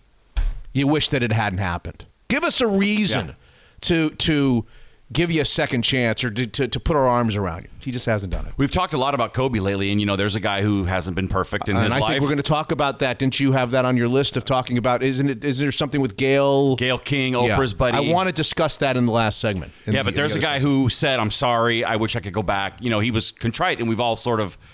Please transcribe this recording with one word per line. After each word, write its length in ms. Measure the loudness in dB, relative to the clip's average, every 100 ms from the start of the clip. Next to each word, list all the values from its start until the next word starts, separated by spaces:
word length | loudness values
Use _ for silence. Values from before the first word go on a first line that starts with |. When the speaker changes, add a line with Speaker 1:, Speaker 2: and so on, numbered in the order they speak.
| _ _ _ -2 -2 -2 -6
Speaker 1:
you 140 | -2 2
wish 220 | 2 0
that 140 | -2
it 80 | 0
hadn't 280 | 0 0 -2
happened." 460 | -4 -4 -8 -14 -20 _ -4
Give 160 | -2
us 160 | 0 0
a 80 | 2
reason 600 | 2 2 2 0 0 -4
Speaker 2:
Yeah. 60 | -10 -20 -20 -20 -6
Speaker 1:
to, 280 | 0 2 2
to 560 | 0 0 2 4 2 -2 -12 -20 -20 -8
give 160 | -2 0
you 100 | 0
a 60 | 0
second 380 | 0 0 0
chance 400 | 0 0 0 0
or 80 | -2
to, 160 | -2 -4
to, 200 | -2 -2
to 120 | -2
put 160 | 0 2
our 120 | 2
arms 280 | 2 2 0
around 260 | -2 -6
you. 80 | -12 -12
He 140 | -8
just 160 | -6 -2
hasn't 260 | -2 -2
done 140 | -4 -4
it. 60 | -2
Speaker 2:
We've 140 | 0
talked 240 | 0 -2 0
a 20 |
lot 160 | 0
about 220 | 0 -2 0
Kobe 240 | 0 0
lately, 320 | 0 0 0
and, 80 | 0
you 80 | 0
know, 80 | 0
there's 180 | 0
a 60 | 0
guy 240 | -2 0
who 220 | 2 2 0
hasn't 280 | -2 -2 -4
been 120 | -2
perfect 420 | -2 -2 -4 -2
in 60 | 0
Speaker 1:
And 80 |
Speaker 2:
his 100 | 0
Speaker 1:
I 60 | 0
Speaker 2:
life. 100 | 0
Speaker 1:
think 100 | 0
we're 60 | 0
gonna 120 | 0
talk 300 | 0 0 0
about 260 | 0 0 0
that. 200 | -2 0
Didn't 200 | 0 2
you 120 | 2
have 180 | 2 2
that 140 | 2 2
on 100 | 2
your 100 | 2
list 280 | 2 0 -2
of 80 | -2
talking 340 | -2 0 0
about? 240 | 0 2
Isn't 260 | 0 0 0
it? 140 | -2
Isn't 200 | -2 -2
there 80 | -2
something 300 | 0 -2 0
with 160 | -2 0
Gail? 580 | 2 4 4 4 4 2
Speaker 2:
Gayle 200 | 0 -2
King, 360 | -2 -2 0
Speaker 1:
Yeah. 220 | 2 2 2
Speaker 2:
Oprah's 200 | 0 0
buddy. 200 | 0 2
Speaker 1:
I 40 | 2
wanna 200 | 2 0
discuss 460 | 0 -2 0 0 0
that 200 | 0 2
in 80 | 2
the 60 |
last 280 | 2 0 0
segment. 320 | -2 -4 -8 -12 -2
In 80 |
Speaker 2:
Yeah, 60 | -2
Speaker 1:
the, 60 | 0
Speaker 2:
but 80 |
Speaker 1:
in 20 | -2
Speaker 2:
there's 160 | -2
Speaker 1:
the 60 | 0
Speaker 2:
a 20 |
Speaker 1:
other 60 | -2
Speaker 2:
guy 80 | 0
Speaker 1:
segment. 180 | 2 2
Speaker 2:
who 80 | 2
said, 300 | 2 0 2
"I'm 100 | 0
sorry. 540 | 0 2 2 2 2 0
I 120 | 0
wish 180 | 0 -2
I 40 |
could 120 | -6
go 80 | -4
back." 400 | -2 -2 -2 -4
You 80 | -2
know, 100 | 0
he 120 | 0
was 180 | 0 -4
contrite, 480 | -4 -6 -2 0 0
and 100 | 0
we've 140 | 0
all 140 | 0 0
sort 240 | 0 0
of 180 | -2 -6 -20